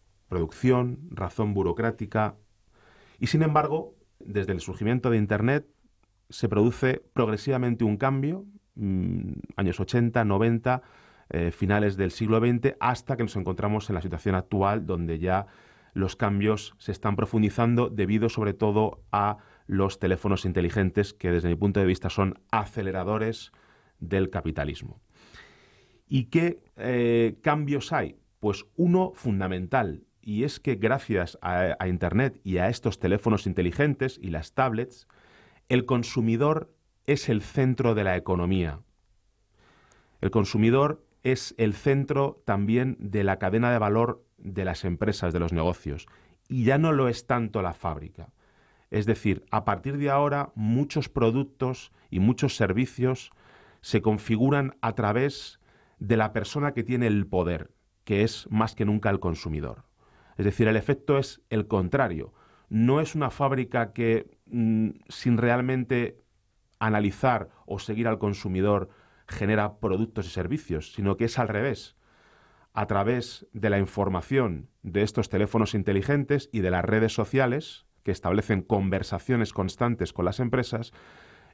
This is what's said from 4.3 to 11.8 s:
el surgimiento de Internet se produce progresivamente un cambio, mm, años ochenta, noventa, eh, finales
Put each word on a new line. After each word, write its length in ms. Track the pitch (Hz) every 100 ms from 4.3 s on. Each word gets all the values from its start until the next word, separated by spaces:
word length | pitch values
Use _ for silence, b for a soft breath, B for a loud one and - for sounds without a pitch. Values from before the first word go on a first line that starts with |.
| 101 95
el 100 | 90
surgimiento 500 | - 90 107 123 123
de 60 | 110
Internet 500 | 104 104 117 147 - _ _ _ _ _ -
se 200 | - 107
produce 540 | 101 117 - 131 127 -
progresivamente 680 | - 113 104 139 127 123 117
un 140 | 110 104
cambio, 480 | 135 135 143 185 202 - _ -
mm, 580 | 98 92 90 90 92 69 - -
años 240 | 95 -
ochenta, 460 | 95 123 117 120 107
noventa, 560 | 98 117 113 127 127 B B B B B
eh, 220 | 85 85
finales 440 | - 98 104